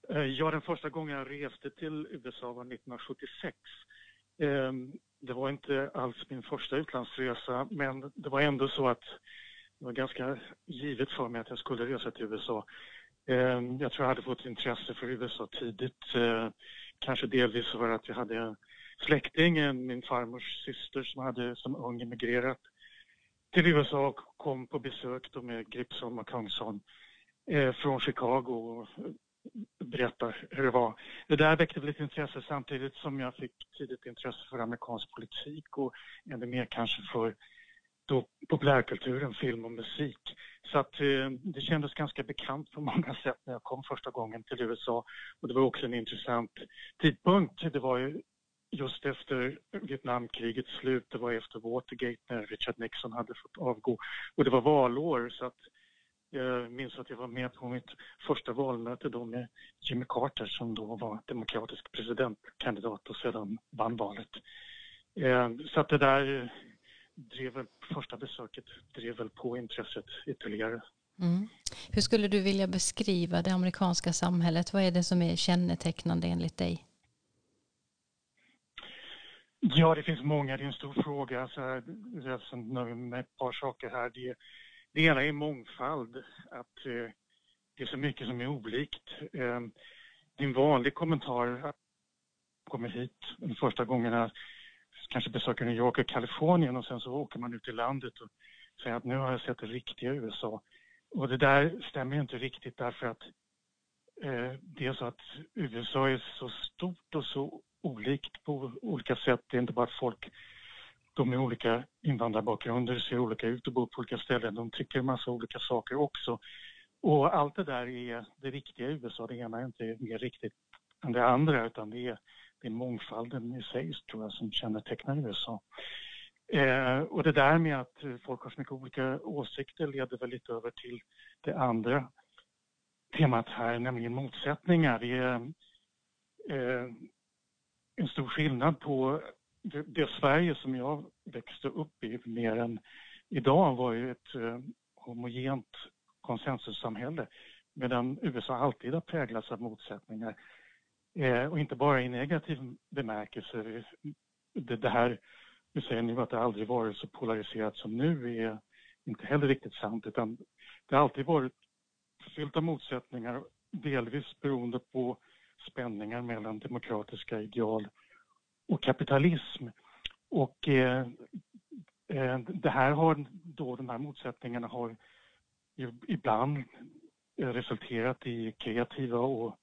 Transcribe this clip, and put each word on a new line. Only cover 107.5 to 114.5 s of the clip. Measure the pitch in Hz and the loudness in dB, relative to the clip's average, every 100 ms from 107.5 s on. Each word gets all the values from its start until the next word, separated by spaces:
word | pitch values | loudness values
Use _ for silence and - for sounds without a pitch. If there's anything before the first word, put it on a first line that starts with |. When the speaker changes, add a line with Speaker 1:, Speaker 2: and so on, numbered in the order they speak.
| - _ _ | -6 _ _
Speaker 1:
olikt | 175 117 110 143 - - | -6 -2 -2 -2 -4 -10
på | - 143 131 120 | -6 -4 -4 -6
olika | 226 147 - 120 | -4 -4 0 0
sätt. | - 120 _ | 2 2 _
Det | 123 | 0
är | |
inte | 120 | 2
bara | 117 117 | 2 0
att | - | 0
folk, | 123 - - - - - - - - _ _ | -4 -4 -16 -18 -20 -20 -20 -20 -20 _ _
de | - 127 | 0 2
med | 127 | 4
olika | 131 117 117 117 135 _ | 0 2 2 2 0 _
invandrarbakgrunder | 151 123 117 107 107 107 120 120 120 123 | 0 2 2 2 2 0 0 0 2 0
ser | - 123 | 0 0
olika | 120 110 113 | 2 0 0
ut | 123 135 | 0 0
och | |
bor | 123 117 | 0 0
på | - | -4
olika | 117 117 | -6 -6
ställen. | - 123 110 | 0 0 0